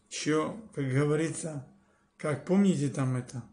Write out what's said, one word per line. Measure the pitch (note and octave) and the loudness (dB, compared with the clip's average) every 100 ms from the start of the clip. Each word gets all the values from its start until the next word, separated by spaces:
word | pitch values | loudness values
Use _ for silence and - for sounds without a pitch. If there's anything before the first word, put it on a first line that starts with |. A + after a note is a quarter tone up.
| _ | _
Еще, | - D3 D#3 D#3 - - - | -6 0 0 0 -6 -10 -6
как | C3+ | 0
говорится, | C3 D3 D3+ D#3+ - E3 D3 - - _ _ _ - | 2 2 2 0 -4 -8 -8 -12 -20 _ _ _ -8
как | D#3 C#3+ | -4 -4
помните | - F#3+ G3 D3 C#3+ | 2 4 6 4 0
там | - C3 B2+ | 0 -2 -2
это, | B2 B2+ - | -4 -10 -14